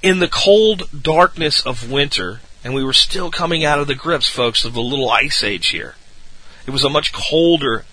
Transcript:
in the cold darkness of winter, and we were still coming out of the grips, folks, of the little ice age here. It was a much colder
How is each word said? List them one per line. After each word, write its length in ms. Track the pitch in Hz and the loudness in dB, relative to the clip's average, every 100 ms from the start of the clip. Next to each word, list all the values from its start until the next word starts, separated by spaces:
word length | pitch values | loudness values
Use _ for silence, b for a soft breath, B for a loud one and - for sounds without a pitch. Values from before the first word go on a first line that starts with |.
in 160 | 185 185 | 2 2
the 100 | 175 | 2
cold 720 | - - 202 220 196 175 147 | 2 6 6 6 2 -4 -6
darkness 640 | 143 160 180 - 156 - | 0 4 4 2 -2 0
of 260 | 131 120 117 | -2 -6 -2
winter, 500 | 139 143 - 90 107 - - | -2 0 -2 -6 -10 -16 -16
and 80 | 120 | -6
we 100 | 135 | -4
were 120 | 131 | 0
still 360 | 127 - 185 175 | 2 2 0 -4
coming 340 | - 170 170 | -2 -2 0
out 140 | 156 147 | 2 2
of 80 | 143 | 0
the 80 | |
grips, 340 | 131 156 160 - | -4 -2 -2 -2
folks, 360 | - 120 113 | 0 0 0
of 80 | 120 | -2
the 80 | 117 | -4
little 300 | 120 139 127 | -4 -2 2
ice 340 | 113 135 - | 2 2 0
age 240 | 107 95 - | -2 -2 -4
here. 260 | 80 62 - - - - - b b - | -4 -8 -14 -20 -18 -16 -16 b b -6
It 40 | |
was 120 | 139 | -2
a 60 | 143 | 0
much 240 | 147 143 | 0 -2
colder 720 | - - 160 170 165 139 113 - | -6 -2 2 4 2 0 -2 -6